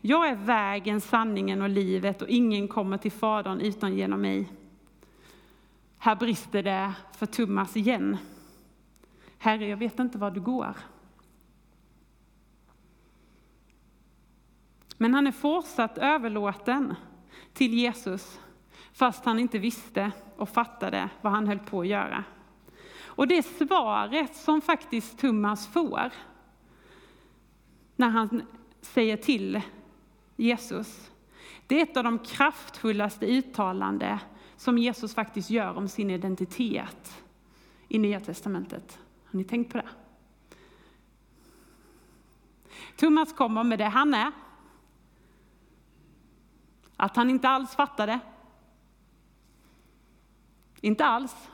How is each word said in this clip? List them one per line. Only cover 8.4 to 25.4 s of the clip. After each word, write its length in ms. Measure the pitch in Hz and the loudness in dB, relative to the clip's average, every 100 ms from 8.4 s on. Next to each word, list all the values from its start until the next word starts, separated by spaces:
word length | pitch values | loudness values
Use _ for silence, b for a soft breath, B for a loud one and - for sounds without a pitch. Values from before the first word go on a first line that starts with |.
| B B B _ _ _ b b b b | B B B _ _ _ b b b b
"Herre, 300 | 214 220 208 | 0 0 -2
jag 100 | 202 | -2
vet 220 | 233 240 | -4 -2
inte 180 | 247 220 | -4 -2
var 140 | 202 | -4
du 100 | 185 | -4
går." 340 | 180 254 - - - - - _ _ _ _ _ _ _ _ _ _ _ _ _ _ _ _ _ _ b b b b b b b _ _ _ _ _ _ _ _ _ _ _ _ _ - | -4 -4 -4 -10 -16 -20 -20 _ _ _ _ _ _ _ _ _ _ _ _ _ _ _ _ _ _ b b b b b b b _ _ _ _ _ _ _ _ _ _ _ _ _ 0
Men 160 | 226 | 4
han 140 | 269 277 | 4 2
är 40 | |
fortsatt 680 | - 294 339 311 - 226 - | 0 0 0 -2 -2 -2 0
överlåten 1000 | 277 302 226 214 202 196 - 269 262 - - - - B B | 2 2 0 -2 -4 -2 -2 0 -2 -6 -12 -20 -20 B B
till 200 | - 254 | 0 2
Jesus, 640 | 233 240 226 196 190 - - - - _ B B | 4 0 -2 -6 -8 -10 -20 -20 -20 _ B B
fast 320 | - 254 - 247 | 2 2 2 0
han 140 | 226 | 0
inte 200 | 240 214 | 0 0
visste 520 | 220 - - 190 202 - - - | -2 -6 -6 -4 -4 -6 -18 -10
och 120 | 208 | 0
fattade 600 | - 233 - 190 202 190 - | 0 0 -4 -4 -4 -6 -4
vad 120 | 214 | 0
han 140 | 208 208 | 2 0
höll 120 | 202 | -2
på 220 | - 190 | -4 -4
att 60 | 175 | -2
göra. 360 | 202 196 - 196 - - _ B B B B | -2 -2 -6 -8 -18 -20 _ B B B B
Och 260 | B - 262 | B 0 4
det 160 | 349 | 4
svaret 920 | - - 294 370 226 208 208 294 285 - | 2 -4 2 2 4 0 0 -2 -2 -2
som 260 | - 311 | 2 4
faktiskt 580 | 320 311 - 233 - - | 4 0 0 -4 -4 -2
Thomas 480 | 269 220 | 0 2